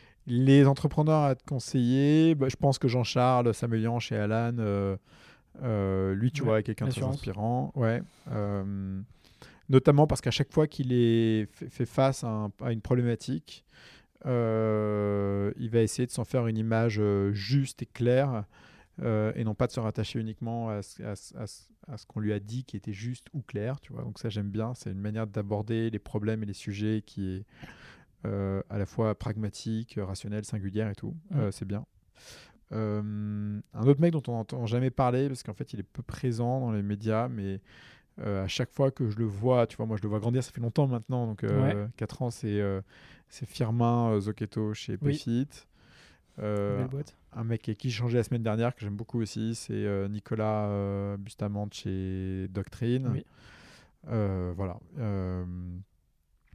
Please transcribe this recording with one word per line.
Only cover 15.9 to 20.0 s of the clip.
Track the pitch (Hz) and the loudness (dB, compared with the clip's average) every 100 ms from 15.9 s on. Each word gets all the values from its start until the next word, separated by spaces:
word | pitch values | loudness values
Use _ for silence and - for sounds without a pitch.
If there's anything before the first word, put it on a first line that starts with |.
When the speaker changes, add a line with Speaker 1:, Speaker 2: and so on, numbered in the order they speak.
| - 123 | 2 -2
Speaker 1:
de | |
s'en | - | -2
faire | 113 131 113 | -2 0 0
une | 110 | 0
image, | 113 113 117 104 | 2 4 4 4
euh, | 104 101 98 | 4 4 2
juste | 104 101 139 135 - | 0 2 2 2 -4
et | - | -10
claire, | - 120 127 139 113 101 - - - _ - | 0 4 4 4 0 -6 -14 -20 -20 _ -6
euh, | 117 107 107 | 0 2 0
et | - | 0
non | 110 | -2
pas | 104 123 | 0 0
de | |
se | - | 0
rattacher | 110 110 | -2 -2